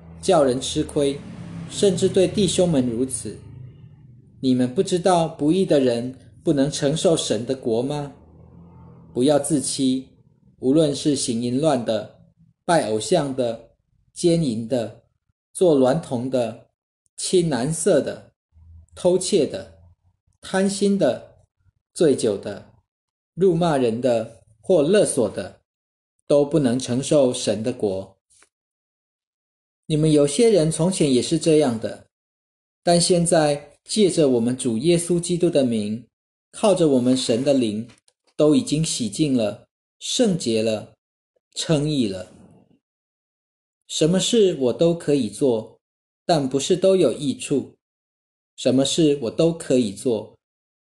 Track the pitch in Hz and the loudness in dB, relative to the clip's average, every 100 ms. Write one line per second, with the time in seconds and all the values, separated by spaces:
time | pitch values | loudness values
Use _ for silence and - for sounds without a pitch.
0 | - - - 170 135 127 - 156 151 151 | -20 -6 2 4 4 0 -4 -6 -4 -2
1 | 139 139 - - - - - - 202 175 | -2 -4 -12 -18 -16 -14 -12 -2 0 2
2 | 190 190 180 214 180 - 175 143 123 113 | 0 2 0 0 0 2 2 2 0 -2
3 | 131 - 110 90 - - - - - - | -4 -6 -12 -14 -18 -20 -20 -20 -20 -20
4 | - - - - 131 127 123 190 190 180 | -20 -20 -20 -6 0 0 0 -2 -2 0
5 | 190 175 160 - 147 180 180 151 127 117 | 2 2 0 -2 0 2 2 2 2 0
6 | 127 - - - 175 143 143 - 139 156 | -4 -12 -20 -6 -2 0 0 -2 -2 0
7 | 190 156 - 110 120 131 120 113 135 147 | 0 0 0 -4 -4 -6 -2 -2 -2 -6
8 | 139 - - - - - - - - - | -10 -14 -20 -20 -20 -20 -20 -20 -20 -20
9 | - 120 131 147 - 147 127 - 131 131 | -10 0 2 2 0 -4 -2 -2 -2 -2
10 | - _ _ _ _ _ 127 151 151 135 | -8 _ _ _ _ _ 0 2 2 0
11 | 151 131 - 113 120 127 156 127 113 107 | -2 -2 -2 -4 -4 -2 0 0 -2 -6
12 | - _ _ _ _ _ - 165 107 110 | -6 _ _ _ _ _ -2 0 0 -2
13 | - 175 143 131 120 113 - _ _ _ | 0 0 0 -4 -4 -6 -14 _ _ _
14 | _ - 170 170 147 110 113 131 113 - | _ -2 0 2 0 -4 -4 -4 -4 -12
15 | _ _ _ _ _ - 180 143 127 160 | _ _ _ _ _ 0 2 4 4 2
16 | - 123 131 127 113 117 _ _ _ _ | -4 -8 -4 -4 -4 -8 _ _ _ _
17 | _ - - 185 170 120 139 160 208 151 | _ -12 -2 0 0 -2 -4 -2 0 2
18 | - - - _ _ _ - - - - | 0 -6 -14 _ _ _ -20 -20 -20 -4
19 | 180 180 - 185 127 95 - - - _ | 0 0 0 0 0 -6 -16 -20 -20 _
20 | _ _ _ _ - 190 196 202 196 196 | _ _ _ _ -6 -2 -2 0 0 2
21 | 143 - - _ _ _ _ _ _ - | 0 -2 -8 _ _ _ _ _ _ 0
22 | 160 127 117 98 107 98 - _ _ _ | 2 2 0 -2 -6 -14 -18 _ _ _
23 | _ _ _ - 190 165 175 143 120 113 | _ _ _ 0 2 2 2 2 0 0
24 | 127 117 110 - _ _ - 180 143 208 | 0 0 -4 -14 _ _ 0 2 4 2
25 | 147 - 104 - 92 - _ _ _ _ | 2 0 -2 -4 -12 -14 _ _ _ _
26 | _ _ - 143 147 160 127 127 - 123 | _ _ 0 2 4 2 2 0 -2 -4
27 | 123 151 127 123 - 104 117 117 104 95 | 0 2 2 0 -4 -4 -4 -4 -4 -4
28 | 98 _ _ _ _ _ _ _ _ _ | -10 _ _ _ _ _ _ _ _ _
29 | _ _ _ _ _ _ _ _ - 151 | _ _ _ _ _ _ _ _ -4 0
30 | 156 151 147 - 233 190 156 - 175 190 | 4 4 4 2 4 4 2 0 0 0
31 | 151 123 117 160 165 156 139 110 107 104 | 2 2 0 0 2 4 2 -2 -8 -12
32 | _ _ _ _ _ _ _ _ - 175 | _ _ _ _ _ _ _ _ 0 2
33 | 170 175 170 170 151 143 - _ - 214 | 4 2 2 2 2 0 -8 _ -6 2
34 | 190 170 143 123 117 127 127 113 160 170 | 2 4 2 2 0 -2 -4 -2 2 0
35 | 170 175 170 175 170 151 127 113 104 113 | 0 -2 -2 -2 0 2 0 0 -4 -8
36 | - _ _ _ _ - 214 180 156 127 | -12 _ _ _ _ -2 0 2 2 2
37 | 127 131 - 117 143 135 113 107 123 _ | 2 0 0 0 0 0 0 -4 -10 _
38 | _ _ _ - 151 139 - 147 160 - | _ _ _ 0 2 2 2 -2 -2 -4
39 | 113 - 151 127 107 - _ _ _ _ | -6 -2 0 0 -2 -6 _ _ _ _
40 | - - 233 170 120 110 110 107 110 _ | -6 0 0 0 -2 -2 -2 -4 -8 _
41 | _ _ _ _ _ - - 151 151 147 | _ _ _ _ _ -8 -2 0 0 -2
42 | 107 92 90 - - _ _ _ _ _ | -2 -4 -14 -20 -20 _ _ _ _ _
43 | _ _ _ _ _ _ _ _ - - | _ _ _ _ _ _ _ _ -10 0
44 | 156 185 - 233 190 151 127 113 170 170 | 2 2 2 2 2 2 0 2 0 0
45 | - 143 107 - 139 113 110 _ _ _ | 0 0 -2 -2 0 0 -4 _ _ _
46 | _ _ - 160 131 139 - 175 190 190 | _ _ -2 -2 0 -2 -2 0 2 2
47 | 139 107 139 113 - 139 - _ _ _ | 2 0 -6 -6 -4 -4 -4 _ _ _
48 | _ _ _ _ _ - 131 131 139 - | _ _ _ _ _ -6 0 2 0 2
49 | 156 143 113 - 165 165 - 131 110 98 | 2 0 -4 0 0 0 0 0 0 -4
50 | 131 107 76 _ _ _ _ _ _ | -4 -4 -6 _ _ _ _ _ _